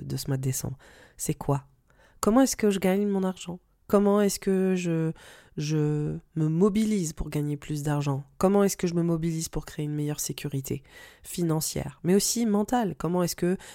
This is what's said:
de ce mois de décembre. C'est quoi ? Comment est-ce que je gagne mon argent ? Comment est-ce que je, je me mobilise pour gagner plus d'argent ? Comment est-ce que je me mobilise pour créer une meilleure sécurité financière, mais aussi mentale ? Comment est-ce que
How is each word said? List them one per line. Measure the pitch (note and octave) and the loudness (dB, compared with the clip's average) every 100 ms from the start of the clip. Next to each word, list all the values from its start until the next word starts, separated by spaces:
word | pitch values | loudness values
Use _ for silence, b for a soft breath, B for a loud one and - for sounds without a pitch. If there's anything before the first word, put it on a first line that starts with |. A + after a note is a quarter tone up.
de | C#3 C3+ | -6 -6
ce | - | -2
mois | C3+ | -2
de | |
décembre. | C3+ C3 - C3 B B B - | -2 -4 -6 -10 B B B -8
C'est | - | -6
quoi ? | D#3 - C#3 - _ _ b b _ | -4 -2 -4 -4 _ _ b b _
Comment | - A3+ | 2 4
est-ce | C4 - | 4 2
que | G#3 | 0
je | G3 | 2
gagne | F#3 G3 G#3 | 2 2 0
mon | G3 | 0
argent ? | F#3 F#3 - F3 _ _ - | -2 -4 -10 -14 _ _ 2
Comment | G#3 G3+ G3+ | 4 6 4
est-ce | G3+ - | 4 0
que | - F#3+ F#3+ F#3 | 0 2 2 0
je, | F3 E3 D#3+ D#3+ B B B - | 0 0 -2 -4 B B B -6
je | D3+ D#3 D3+ D3+ D3+ D#3+ - - | -2 0 2 0 -2 -6 -8 -2
me | D#3 | 0
mobilise | D#3+ G#3 G3+ A3 G#3 D#3+ | 4 4 4 2 0 -2
pour | - D3+ | -6 -6
gagner | D3+ D3 D3 | -4 -4 -4
plus | - D3+ | -6 -6
d'argent ? | C#3+ D3 C#3+ C#3 - - | -2 -2 0 -4 -6 0
Comment | F#3 G3+ G3 | 4 4 4
est-ce | - | 2
que | F3+ | -2
je | E3+ | 0
me | |
mobilise | E3+ E3 E3+ D#3+ E3 | 0 0 -2 -4 -6
pour | D#3 - | -8 -8
créer | - D3+ | -6 -6
une | D3+ | -4
meilleure | D3 D3 | -4 -4
sécurité | - C#3+ D3+ C#3 C3+ C#3+ B B B B | -6 -8 -6 -6 -6 -8 B B B B
financière, | - - F3 D#3+ - C#3+ C#3 - | -12 -4 0 0 -2 -6 -8 -4
mais | E3 G3 | 2 2
aussi | - A#3 A#3 | 2 0 0
mentale ? | G3+ G#3 B3 G#3 D#3 | 0 0 0 -2 -2
Comment | D#3+ F3 | -2 0
est-ce | F3 - | 0 0
que | F3 F#3 B | -2 -2 B